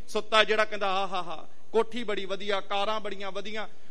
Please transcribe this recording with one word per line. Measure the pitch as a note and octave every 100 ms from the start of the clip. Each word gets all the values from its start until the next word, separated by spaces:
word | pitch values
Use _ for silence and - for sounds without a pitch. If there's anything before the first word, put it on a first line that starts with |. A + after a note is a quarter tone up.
| -
ਸੁੱਤਾ | G#3+ G#3 A3
ਜਿਹੜਾ | G3+ G#3+
ਕਹਿੰਦਾ, | G#3+ G#3 G3+
"ਆਹ | F#3+ G3
ਹਾ | F#3
ਹਾ, | E3+ D#3+ - - -
ਕੋਠੀ | G#3+ A3 A3+
ਬੜੀ | G#3+ G3+
ਵਧੀਆ, | F#3+ G3 G3+ G3
ਕਾਰਾਂ | F#3+ G3+ G3+ G#3+
ਬੜੀਆਂ | G#3 G3 G3
ਵਧੀਆ, | F#3+ G3+ G#3+ G3 - -